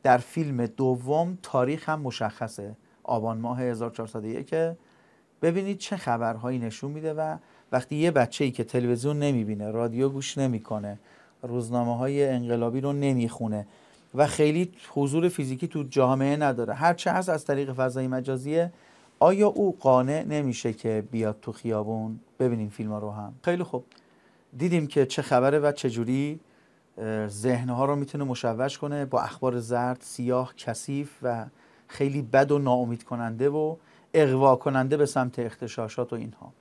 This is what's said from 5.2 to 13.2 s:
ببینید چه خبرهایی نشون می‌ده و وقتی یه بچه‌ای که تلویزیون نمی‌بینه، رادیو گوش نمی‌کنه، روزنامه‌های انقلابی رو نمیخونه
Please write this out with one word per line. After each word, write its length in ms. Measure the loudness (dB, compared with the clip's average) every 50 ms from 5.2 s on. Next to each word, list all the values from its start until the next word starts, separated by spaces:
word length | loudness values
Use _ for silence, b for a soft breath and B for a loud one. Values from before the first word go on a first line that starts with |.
| b b _ _
ببینید 360 | 0 2 2 0 -2 -2 -6 -6
چه 180 | -6 -8 -8
خبرهایی 640 | -4 0 0 0 2 0 -2 -2 -2 -4 -4 -2 -2
نشون 320 | -4 -6 -6 -8 -8 -8
می‌ده 240 | -8 -4 -4 -4 -2
و 220 | -2 -2 -4 -4 -8 b b b b b b
وقتی 240 | 0 0 0 0 0
یه 140 | 2 2 4
بچه‌ای 400 | 4 4 2 2 2 0 0 0
که 140 | 0 -2 -6
تلویزیون 540 | -2 0 0 2 2 0 0 0 -2 0 2
نمی‌بینه، 520 | 2 2 2 2 0 -2 -4 -4 -4 -4
رادیو 380 | -2 -2 -2 -2 0 0 0 0
گوش 300 | 0 -4 -8 -6 -2 0
نمی‌کنه، 600 | 0 0 0 -2 -4 -4 -6 -4 -4 -8 -10 -12 b b b b b b b _
روزنامه‌های 840 | -10 -6 -4 -4 -4 -2 0 0 0 0 0 0 -2 0 2 2 2 2
انقلابی 520 | 2 0 0 0 0 0 0 0 -2 -2
رو 120 | -2 -2
نمیخونه 760 | -2 0 2 2 2 2